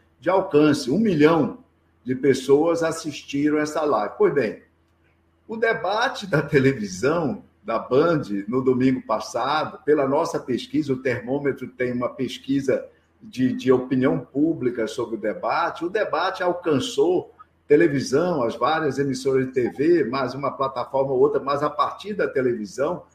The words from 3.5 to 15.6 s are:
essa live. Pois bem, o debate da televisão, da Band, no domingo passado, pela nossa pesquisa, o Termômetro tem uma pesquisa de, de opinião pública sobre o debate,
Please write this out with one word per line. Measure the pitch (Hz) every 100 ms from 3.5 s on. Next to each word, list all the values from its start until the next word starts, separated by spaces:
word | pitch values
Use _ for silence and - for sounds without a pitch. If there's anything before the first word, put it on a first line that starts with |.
| 151
essa | 151 156
live. | 151 117 104 -
Pois | 208
bem, | 143 113 90 _ _ _ _ _ _ _ _ _
o | 220
debate | 226 220 175 214 254 254 190
da | 151
televisão, | - 147 131 131 101 92 123 170 156 101 - _
da | - 113
Band, | - 127 165 160 101 101 101
no | 123
domingo | 131 120 131 127
passado, | - 107 - 120 127 151 143 - -
pela | 151 135
nossa | 147 165 -
pesquisa, | - 120 - 143 143
o | 127
Termômetro | 131 117 117 139 143 135 120
tem | - 127
uma | 123 123
pesquisa | - 123 - - 139 131 107 - _ _ _
de, | 110 117 127
de | 107 127
opinião | 127 - 135 131 165
pública | - 135 156 151 127 117 110
sobre | - 110 110
o |
debate, | 107 90 107 139